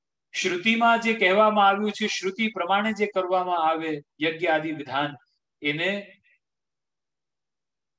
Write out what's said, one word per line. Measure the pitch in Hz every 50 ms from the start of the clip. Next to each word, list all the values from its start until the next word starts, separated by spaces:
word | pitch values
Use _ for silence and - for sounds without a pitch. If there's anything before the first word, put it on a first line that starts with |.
| _ _ _ _ _ _
શ્રુતિમાં | - - - 190 180 180 - 220 226 226 233 233 233 220
જે | 226 226 220
કહેવામાં | 220 208 180 190 208 214 214 208 214 202 196
આવ્યું | 196 202 214 208
છે, | 202 - 214 202
શ્રુતિ | - - 180 190 190 - 226 220
પ્રમાણે | 220 190 175 175 190 202 208 220 214
જે | 202 208
કરવામાં | 202 - 190 185 175 185 185 180 180 175 170
આવે | 160 160 165 160 165 160 156 143 - _ _ -
યજ્ઞ | 147 165 160 156 170 170
આદિ | 156 156 156 160
વિધાન, | 151 139 139 123 127 139 147 143 143 - _ _ _ _ _ _ _ _
એને | - 147 147 156 170 190 202 202 196 - - _ _ _ _ _ _ _ _ _ _ _ _ _ _ _ _ _ _ _ _ _ _ _ _ _ _ _ _ _ _ _ _ _ _ _ _